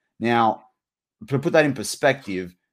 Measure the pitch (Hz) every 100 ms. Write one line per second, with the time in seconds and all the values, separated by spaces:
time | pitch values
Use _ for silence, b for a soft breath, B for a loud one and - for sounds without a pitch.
0 | _ - 113 120 113 - _ _ _ _
1 | _ - - 135 160 160 151 131 101 -
2 | 143 135 - 92 90 - _